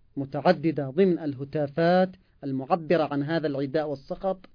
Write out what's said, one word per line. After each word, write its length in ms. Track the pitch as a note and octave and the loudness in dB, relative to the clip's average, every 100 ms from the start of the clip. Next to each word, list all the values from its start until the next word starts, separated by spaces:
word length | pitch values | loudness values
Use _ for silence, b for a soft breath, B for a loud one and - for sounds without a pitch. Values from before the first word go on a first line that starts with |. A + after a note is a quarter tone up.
| _ C#3 | _ -8
متعددة، 720 | C#3 D3 D3+ D#3 D#3+ D3 C3+ | -6 0 2 4 2 -2 -2
ضمن 280 | C3+ G3 E3+ | 2 2 2
الهتافات 920 | D#3 C3 C#3+ D#3 C#3+ C#3+ E3 F#3 F#3 F#3 _ _ | -2 -6 -6 -4 -2 0 4 4 2 -2 _ _
المعبرة 580 | C#3 C3 C3 F3+ D#3 E3+ | -6 -6 -2 -2 2 0
عن 200 | C#3+ C#3+ | 2 -2
هذا 240 | C#3+ E3 D3+ | -2 -2 -2
العداء 440 | C#3 C#3 D#3 D3+ | -2 -2 -2 -2
والسخط، 560 | C#3 - F3+ F#3+ F#3 - | -6 -8 -6 -4 -4 -8